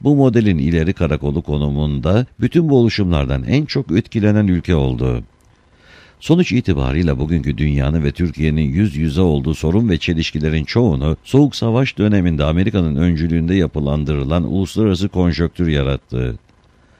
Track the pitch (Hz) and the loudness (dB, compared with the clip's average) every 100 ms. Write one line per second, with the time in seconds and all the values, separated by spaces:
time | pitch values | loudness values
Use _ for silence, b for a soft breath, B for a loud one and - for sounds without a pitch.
0 | 135 143 131 117 104 82 73 82 80 - | 0 4 4 4 2 2 2 2 0 0
1 | 80 71 71 71 - 73 73 71 76 69 | -2 0 -2 -4 -2 -2 -2 -2 -2 -2
2 | 73 107 127 - - 170 165 135 117 - | 0 0 -2 -4 0 0 2 4 2 2
3 | 92 80 65 67 60 131 151 139 - 90 | 0 0 0 -2 0 -2 0 -4 0 -2
4 | - 117 104 104 101 87 - 82 67 58 | 0 0 2 2 2 0 2 2 2 0
5 | 64 60 - _ _ b b b b b | -2 -2 -8 _ _ b b b b b
6 | b b - 170 - 120 98 71 65 73 | b b 0 2 2 0 0 0 0 0
7 | 85 64 76 85 69 65 76 71 67 82 | 0 0 -2 -2 -2 -2 0 0 0 0
8 | 71 69 87 71 78 78 73 76 104 71 | -2 -2 -4 -2 -2 0 0 0 0 0
9 | 80 73 92 71 69 76 78 98 117 82 | -2 0 2 2 -2 -2 0 0 0 0
10 | - 80 78 78 78 78 71 117 120 69 | 0 -2 -2 -2 -2 -2 -2 0 2 0
11 | 78 78 - 135 147 - 117 117 131 - | -2 -4 0 2 2 0 -2 0 -2 0
12 | 104 104 87 76 73 82 98 101 80 71 | 0 2 2 0 0 0 0 0 0 0
13 | 87 80 82 82 82 95 78 78 69 76 | 0 0 0 0 0 0 0 -2 -2 -2
14 | 71 73 69 87 62 95 90 95 110 87 | -2 -2 -2 -2 0 -2 -2 0 0 0
15 | 98 92 87 76 82 - 85 71 67 67 | -2 0 0 0 -2 -2 -2 0 -2 -4
16 | - 62 62 55 - _ _ b b b | -6 -6 -6 -6 -16 _ _ b b b